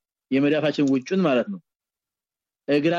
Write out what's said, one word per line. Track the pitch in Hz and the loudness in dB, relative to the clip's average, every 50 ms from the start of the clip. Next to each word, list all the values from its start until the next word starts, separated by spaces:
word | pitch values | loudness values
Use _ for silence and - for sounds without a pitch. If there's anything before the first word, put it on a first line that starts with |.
| _ _ _ _ _ - | _ _ _ _ _ -4
የመዳፋችን | 131 135 143 143 151 151 147 151 143 - 147 135 | -2 0 2 2 0 0 0 -2 -2 0 0 0
ውጩን | 135 131 127 - 185 190 | 0 0 -2 -2 -2 0
ማለት | 185 156 131 120 110 - | 2 2 2 0 0 -2
ነው። | 196 170 - _ _ _ _ _ _ _ _ _ _ _ _ _ _ _ _ _ _ _ _ - | -6 -12 -14 _ _ _ _ _ _ _ _ _ _ _ _ _ _ _ _ _ _ _ _ -2
እግራ | 143 147 143 165 170 | 0 0 0 0 0